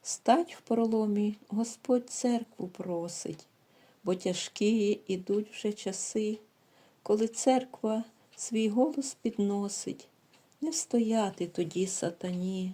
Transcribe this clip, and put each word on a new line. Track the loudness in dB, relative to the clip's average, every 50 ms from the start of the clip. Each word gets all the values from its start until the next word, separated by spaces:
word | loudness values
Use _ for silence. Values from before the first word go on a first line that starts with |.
Стать | _ -8 -10 -2 _ 4 6 6 4 0 -6
в | -20
проломі | _ -2 0 2 2 2 2 2 2 2 2 2 2 0 -2 -4 -10 _
Господь | -2 -2 -2 -2 -4 -12 _ 2 2 2 2 -4
церкву | -10 -2 0 0 0 0 -2 -6 -10 -10 -10 -10
просить, | -8 -10 -6 -4 -4 -4 -4 -6 -8 -8 -8 -10 -10 -10 -14 _ _ _ _ _ _ _ _ _ _ _ _
бо | -2 -2
тяжкі | 0 0 -2 -2 -2 -4 -8 _ 2 2 4 4 4 4 2 2 0 -2
ідуть | -4 -4 -4 0 0 0 0 0 -2
вже | -10 -6 -4 -4
часи, | -4 -4 -6 -6 -6 -6 -8 -4 -2 -2 0 0 -2 -6 -10 _ _ _ _ _ _ _ _ _ _ _
коли | _ 0 2 2 2 0
церква | 0 0 4 4 4 4 2 -2 -10 -4 -2 0 0 0 -4 -6 _ _ _ _ -16
свій | -12 -8 -2 0 2 2 2
голос | 4 4 2 2 2 -2 -6 -6 -8 _
підносить, | _ -4 0 2 2 2 2 0 -2 -4 -6 -6 -6 -6 -8 -8 -12 -20 _ _ _ _ _ -20 _ _ _ _
не | -6 -4
встояти | -2 -4 -4 0 2 2 2 4 2 2 2 0 -2 -4 -6
тоді | -6 -2 -2 -2 -2 0 0 0
сатані. | 0 0 -4 -4 -4 -4 -4 -6 -4 -4 -2 -2 -2 -2 -2 -4 -4